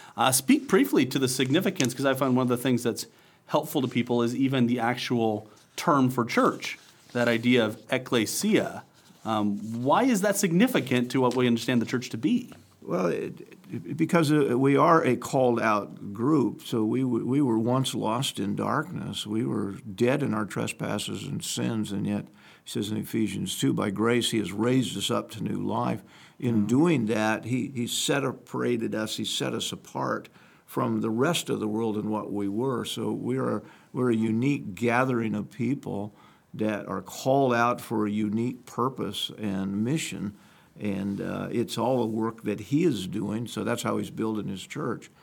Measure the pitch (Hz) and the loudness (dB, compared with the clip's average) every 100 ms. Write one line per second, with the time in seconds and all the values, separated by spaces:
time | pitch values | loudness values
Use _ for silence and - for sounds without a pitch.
0 | - - 127 - - 277 - 190 277 277 | -16 0 2 2 4 4 6 4 6 4
1 | 127 135 127 - 127 156 190 185 127 131 | 2 2 0 2 2 2 2 0 -2 2
2 | 135 135 139 127 127 123 131 120 120 107 | 0 2 2 2 2 0 2 2 0 -2
3 | - - - _ - 156 151 156 127 131 | -8 -16 -20 _ -2 -2 0 -2 0 -2
4 | 123 120 120 123 135 135 117 120 117 127 | 0 0 0 0 0 2 2 2 0 -2
5 | - 123 113 107 - - _ - - 143 | -2 0 2 0 -6 -20 _ -4 2 4
6 | 127 127 110 - 254 - - - - - | 4 2 0 2 2 2 -6 -10 -16 -20
7 | - 123 120 117 120 123 110 113 - 127 | -8 0 2 2 4 4 4 -2 -4 -4
8 | 131 123 104 - 208 180 - 90 - _ | 2 2 2 0 2 2 0 -6 -14 _
9 | - - 110 110 107 101 104 117 127 175 | -20 -12 -4 0 0 -2 -6 -4 2 4
10 | 262 214 208 202 196 170 254 185 127 127 | 4 2 2 2 2 4 4 2 2 0
11 | 123 135 123 127 123 117 - 123 113 127 | 2 2 2 4 2 2 2 0 2 -2
12 | - 110 202 240 - - - _ - 180 | -4 -4 0 0 -2 -14 -20 _ -6 -2
13 | 180 - - - - - - 117 - 143 | 0 -2 -6 -10 -18 -20 -12 -10 -8 -2
14 | 160 170 147 151 135 123 139 139 156 165 | 2 4 4 4 4 4 4 6 6 6
15 | 127 120 - 139 127 117 110 104 101 - | 6 0 0 2 4 4 2 2 -2 -10
16 | 101 101 127 156 104 - - 120 107 123 | -10 -2 2 4 2 -2 -4 0 2 2
17 | 131 117 120 139 135 113 117 127 131 117 | 2 0 0 2 4 2 2 2 0 -2
18 | 107 117 135 - 101 101 104 127 - - | -2 0 -2 -4 -4 -2 0 0 -2 -6
19 | - 95 107 110 131 117 101 98 117 95 | -8 -8 -4 -2 -2 -2 -4 -8 -12 0
20 | 120 147 131 110 107 113 113 - 107 104 | 2 2 0 -2 -2 -4 -4 -4 -4 -4
21 | 104 101 98 95 - - 120 113 98 101 | -4 -8 -8 -8 -6 -4 -2 -2 -4 -4
22 | 101 104 - - - - - 120 101 107 | -2 -4 -6 -16 -20 -20 -10 -6 -4 -4
23 | - 113 107 98 95 - 135 120 104 95 | -4 -2 -2 -2 -6 -2 0 2 -2 0
24 | 113 120 113 117 95 98 120 131 117 98 | 2 2 2 0 -2 -2 2 2 0 -4
25 | - 110 - 110 107 101 101 110 123 117 | -2 -2 -4 -8 -6 -4 -2 -2 -2 -4
26 | - - - _ 120 113 101 123 175 147 | -8 -20 -20 _ 0 0 2 4 4 2
27 | 107 110 107 107 110 127 143 131 117 - | 2 0 0 0 -2 -2 -2 -4 -4 -2
28 | - 143 135 - - 127 123 120 110 110 | 0 0 0 -6 -8 -4 0 0 -2 -4
29 | 110 - 110 - 131 113 - 95 - 135 | -4 -4 -4 -2 -2 -4 -6 -8 -10 -6
30 | 131 110 - - - - _ - 123 110 | -4 -4 -6 -20 -20 -20 _ -4 -2 0
31 | 110 113 147 165 - 110 104 110 113 104 | 0 2 2 0 -2 -4 -2 -2 -2 -2
32 | 104 107 - 101 101 104 135 117 107 - | -2 -4 -4 -4 -2 -2 -2 -2 -4 -4
33 | 110 110 120 131 123 110 - - _ - | -4 -2 -2 -2 0 -2 -6 -20 _ -2
34 | 123 113 110 113 135 143 107 90 117 117 | 2 2 2 2 2 0 -4 -2 0 2
35 | 131 120 113 104 98 - 117 139 104 101 | 2 0 0 -2 -6 -4 -2 -2 -4 -6
36 | 104 - - - _ - 107 104 - 95 | -8 -12 -20 -20 _ -4 -2 -2 -4 -6
37 | - - 131 135 135 117 120 120 - 110 | -8 -4 2 4 4 4 2 0 -2 -2
38 | 107 107 110 107 120 127 - - 120 - | 0 0 0 0 -2 -6 -10 -2 -2 -2
39 | 98 104 - - 107 95 95 101 113 160 | -6 -6 -8 -6 -6 -4 -4 -2 -2 -2
40 | - 85 98 - - - _ - 104 98 | -4 -8 -8 -10 -20 -20 _ -10 -6 -4
41 | 98 98 95 98 95 120 113 - 113 131 | -4 -4 -6 -6 -4 -4 -4 -2 0 0
42 | 113 110 113 - 107 104 104 143 175 110 | 0 -2 -4 -4 -6 -6 -2 0 2 0
43 | 92 95 104 110 117 - 101 120 113 107 | -4 -6 -4 -4 -6 -6 -4 -2 -2 -4
44 | 104 - 110 110 95 95 - 143 143 104 | -4 -4 -4 -2 -6 -8 -10 -8 -6 -6
45 | - - | -10 -16